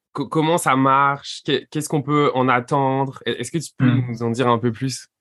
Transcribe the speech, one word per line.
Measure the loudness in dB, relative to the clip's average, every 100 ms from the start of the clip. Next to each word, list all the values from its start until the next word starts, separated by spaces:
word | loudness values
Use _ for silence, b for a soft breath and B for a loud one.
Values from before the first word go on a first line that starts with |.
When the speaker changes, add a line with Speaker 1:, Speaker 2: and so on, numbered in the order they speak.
| _
Speaker 1:
co-, | -8 -4
comment | 0 2 2
ça | 2 2
marche ? | 4 4 2 0 -8 -10
Qu'est-ce | -2 -2 -2 -8 -4
qu'on | -4
peut | 0 0 2 2
en | 2
attendre ? | 2 0 0 0 0 -2 -6 -8
Est-ce | -6 -6
que | -6
tu | -6 0
peux | 2
Speaker 2:
Hmm. | 2 0
Speaker 1:
nous | -4
en | -2
dire | 0 2
un | 2
peu | 0
plus ? | -2 -6 -8 -14 _